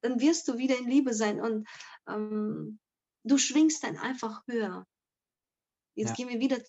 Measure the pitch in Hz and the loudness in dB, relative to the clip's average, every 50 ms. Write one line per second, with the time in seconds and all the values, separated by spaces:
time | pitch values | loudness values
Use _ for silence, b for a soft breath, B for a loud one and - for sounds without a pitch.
0 | - 240 254 233 262 302 339 330 - - 247 233 254 262 269 247 254 240 254 277 | 0 0 0 4 4 4 4 4 0 -4 -2 -2 0 0 0 0 0 4 4 4
1 | 285 254 233 214 220 208 208 220 - 233 220 214 214 B B B B B B B | 4 4 2 2 2 0 0 0 0 0 -2 -2 -4 B B B B B B B
2 | _ - - 214 214 214 214 214 214 214 220 156 156 - 214 - _ _ _ _ | _ -8 -6 -6 -4 -4 -2 -2 -2 -2 -4 -6 -8 -10 -12 -16 _ _ _ _
3 | _ _ _ _ _ 226 277 269 - - - 302 311 311 302 - - - 165 - | _ _ _ _ _ 2 4 4 4 2 4 6 6 6 4 0 -4 -6 -6 -4
4 | - 240 262 254 - 226 214 - _ - 240 233 220 190 185 185 190 _ _ _ | -4 -6 -4 -4 -6 -6 -6 -8 _ -4 -2 -2 -2 -2 -4 -8 -12 _ _ _
5 | _ _ _ _ _ _ _ _ _ _ _ _ _ _ _ _ _ _ _ 107 | _ _ _ _ _ _ _ _ _ _ _ _ _ _ _ _ _ _ _ -4
6 | - 113 113 - 247 254 247 226 254 269 262 240 - | -4 -4 -4 -6 -6 -4 -2 0 0 2 0 0 -4